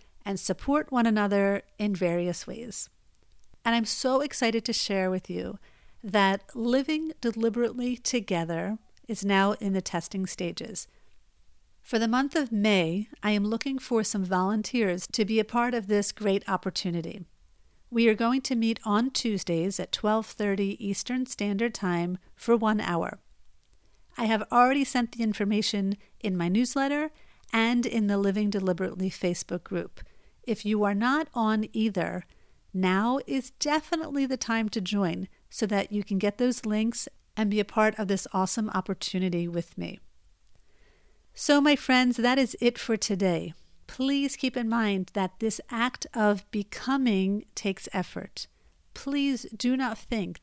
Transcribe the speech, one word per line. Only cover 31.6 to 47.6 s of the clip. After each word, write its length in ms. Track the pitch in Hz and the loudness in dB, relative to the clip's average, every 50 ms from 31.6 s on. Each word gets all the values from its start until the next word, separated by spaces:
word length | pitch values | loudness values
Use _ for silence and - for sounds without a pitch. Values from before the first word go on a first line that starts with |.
| 214 - | 0 -2
either, 520 | - 220 220 226 190 180 165 170 175 180 - _ - - - - - _ _ _ - | 0 0 0 0 0 0 -2 -2 -4 -6 -8 _ -20 -20 -20 -20 -20 _ _ _ -2
now 460 | 185 185 180 185 190 214 240 254 277 - | 0 2 4 4 4 2 2 0 0 -2
is 260 | - 277 269 240 - | -2 -4 -4 -4 -6
definitely 720 | - - - 294 294 311 - - 339 320 320 294 277 277 269 | -8 -4 -2 0 0 0 0 -2 -4 -4 -4 -4 -2 -2 0
the 100 | 254 262 | 0 -2
time 320 | 247 - - 226 226 220 214 | -4 -2 -2 0 0 0 -2
to 120 | - 226 | -2 -4
join 460 | 185 - 208 202 196 165 - 185 190 - - _ _ - | -4 -2 0 0 0 0 0 -4 -8 -10 -12 _ _ -12
so 160 | - - 226 | -6 -4 -2
that 260 | 190 208 196 196 - | 0 0 0 -2 -2
you 140 | 208 208 202 | -4 -4 -2
can 140 | - 202 190 | -2 -2 0
get 180 | 214 202 202 | 0 0 0
those 300 | - 247 254 240 - - | 0 0 0 0 -2 -2
links 420 | 214 214 214 220 233 226 - - - - - _ _ - - | -2 0 0 0 0 -2 -4 -8 -8 -12 -20 _ _ -4 -2
and 120 | 220 202 | 0 2
be 100 | 208 214 | 2 0
a 40 | 202 | 0
part 340 | - - 220 214 220 214 - | 0 2 2 4 4 2 0
of 100 | 208 180 | -2 -2
this 180 | 196 190 - - - | 0 -2 -2 -2 0
awesome 340 | 185 190 190 - 226 214 214 | 0 0 0 0 -2 -2 -2
opportunity 760 | - 185 185 - 185 - - - - 185 185 185 175 170 170 170 | -2 -4 -2 -4 -6 -6 -6 -4 -2 0 0 0 0 0 -2 -2
with 300 | 170 170 170 - - 180 | -2 -4 -6 -6 -8 -10
me. 200 | 170 - - - - - - - _ - _ _ _ - - - - - _ - - - _ _ _ _ _ _ _ - | -10 -10 -10 -14 -18 -20 -20 -20 _ -20 _ _ _ -20 -20 -20 -20 -20 _ -20 -20 -20 _ _ _ _ _ _ _ -18
So, 280 | - - - - 285 285 | -10 -4 2 4 6 6
my 160 | 277 294 285 | 6 6 4
friends, 400 | - - - 254 254 254 247 233 | 2 2 2 4 4 4 4 2
that 220 | - 226 247 262 277 | 2 2 4 4 4
is 180 | 262 - - - | 2 0 0 0
it 180 | 254 240 240 - | 0 0 0 0
for 180 | - - 220 | -4 -2 -2
today. 580 | 208 - - 202 180 196 185 170 160 170 170 - - - - - - - | -2 0 -2 0 2 2 2 2 2 -2 -6 -12 -14 -20 -20 -20 -20 -20
Please 500 | - - - 262 269 277 277 277 262 - | -14 -6 -2 0 2 2 2 0 0 -2
keep 200 | - - 262 - | -2 -2 -2 -2
in 120 | 247 233 220 | -2 -2 0
mind 440 | 226 233 220 208 196 190 185 - - | 0 2 2 2 2 0 -2 -2 -2
that 240 | 202 190 180 - - | -2 -2 -2 -2 -2
this 220 | 220 220 - - - - | -2 -2 -2 -4 -8 -6
act 360 | 233 220 240 247 - - - - | -4 -2 -2 -2 -2 -6 -12 -6
of 380 | - 233 214 208 202 190 - - | -2 2 4 4 2 2 -2 -6
becoming 920 | - 208 202 - - - - 247 180 180 165 233 202 190 190 190 202 214 - _ - | -6 -6 -6 -6 -10 -8 -2 0 0 2 4 4 4 4 4 2 0 -2 -4 _ -12
takes 340 | - | -6